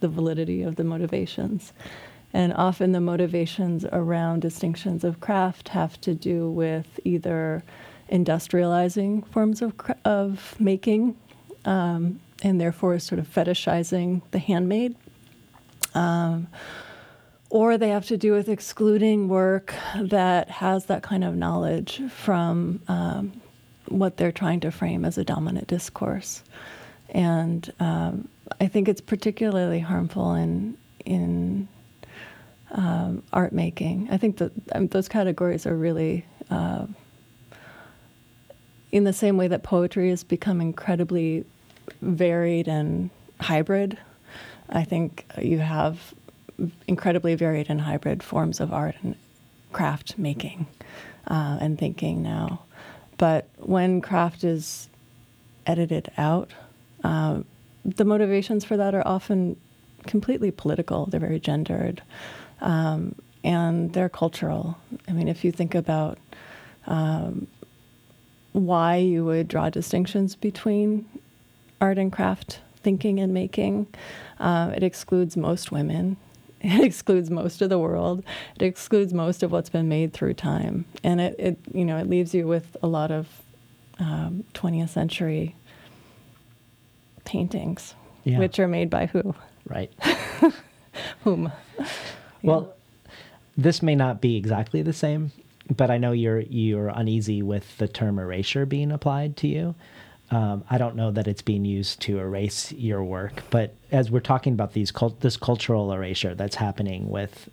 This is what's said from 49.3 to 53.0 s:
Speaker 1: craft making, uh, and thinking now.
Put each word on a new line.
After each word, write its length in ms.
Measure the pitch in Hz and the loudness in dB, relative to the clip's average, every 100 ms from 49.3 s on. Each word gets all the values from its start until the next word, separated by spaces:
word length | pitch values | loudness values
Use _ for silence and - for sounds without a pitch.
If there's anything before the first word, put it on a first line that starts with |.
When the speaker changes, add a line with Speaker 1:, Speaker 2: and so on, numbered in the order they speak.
| _ - _ - | _ -20 _ -10
Speaker 1:
craft 440 | - 151 147 - - | -2 -2 -2 -6 -4
making, 480 | 151 147 - 180 156 - - - - - - | -4 -4 -6 -8 -10 -10 -20 -18 -20 -14 -4
uh, 320 | 160 147 147 | -2 0 0
and 180 | 156 156 | -2 0
thinking 440 | 151 - - 170 | -2 -2 -4 -2
now. 400 | 165 160 160 175 - - - - | -2 -2 -4 -6 -12 -20 -20 -20